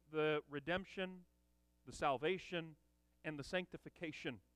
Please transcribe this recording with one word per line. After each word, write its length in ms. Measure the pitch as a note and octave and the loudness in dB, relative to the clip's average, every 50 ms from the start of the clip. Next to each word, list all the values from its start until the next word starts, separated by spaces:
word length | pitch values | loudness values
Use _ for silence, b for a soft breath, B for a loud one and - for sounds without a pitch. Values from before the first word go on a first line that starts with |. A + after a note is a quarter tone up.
| - D3+ | -12 -2
the 320 | D3+ D#3 D3+ D#3 D3+ D3+ - - | 2 4 4 6 4 2 0 -2
redemption, 760 | C#3+ C#3+ C#3 D#3 F3 G#3 F#3+ - - G3 F#3 F#3 F#3 F3+ F3 _ _ _ _ _ _ _ _ _ _ _ _ | -8 -6 0 0 0 0 0 -4 -4 -4 -4 -4 -4 -10 -16 _ _ _ _ _ _ _ _ _ _ _ _
the 60 | B2+ | -12
salvation, 840 | A#2+ - E3+ D3 C3+ A#2 D3 D#3+ F#3+ F3+ - - F3+ E3+ E3 D#3+ D3+ - _ _ _ _ _ _ _ _ - | -2 2 4 4 4 4 4 2 2 2 -2 -4 -4 -4 -4 -4 -12 -18 _ _ _ _ _ _ _ _ -6
and 140 | D#3+ D#3 C#3+ | -4 -4 -4
the 60 | C3+ | -4
sanctification 960 | - F#3+ F#3 F#3 - - D#3+ - D#3 - - - D#3+ D3 - - D3+ B2 G2 - _ _ | 0 0 0 0 -2 -8 -12 -12 -14 -8 -6 -6 -6 -6 -4 -4 -4 -4 -4 -12 _ _